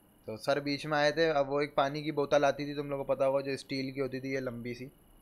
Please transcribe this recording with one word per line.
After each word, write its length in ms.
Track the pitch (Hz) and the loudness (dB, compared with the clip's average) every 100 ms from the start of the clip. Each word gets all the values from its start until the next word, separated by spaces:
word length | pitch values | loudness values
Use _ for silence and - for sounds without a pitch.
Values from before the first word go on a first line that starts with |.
| _ _ - | _ _ -10
तो 100 | - | -4
सर 240 | - 143 | 0 0
बीच 240 | 143 139 151 | 0 -4 0
में 100 | 147 | 2
आए 120 | 147 | 4
थे। 160 | 151 160 | 4 4
अब 180 | 143 135 | 4 2
वो 120 | 143 | 0
एक 120 | 143 - | 0 2
पानी 260 | 139 151 | 2 0
की 100 | 151 | -2
बोतल 320 | 147 139 147 | -2 4 4
आती 220 | 139 135 143 | 4 2 -4
थी, 80 | 143 | -6
तुम 120 | 143 | -4
लोगों 140 | 139 | -4
को 100 | 135 | -2
पता 100 | 135 | 2
होगा, 160 | 135 139 | 2 2
जो 160 | 139 135 | 0 -6
स्टील 360 | - 135 135 | -4 -4 -4
की 80 | 135 | -4
होती 200 | 131 131 | -4 -4
थी, 120 | 135 | -4
ये 60 | 135 | -4
लंबी 320 | 127 117 120 | -4 -6 -8
सी 160 | 120 131 - - - | -8 -12 -16 -20 -20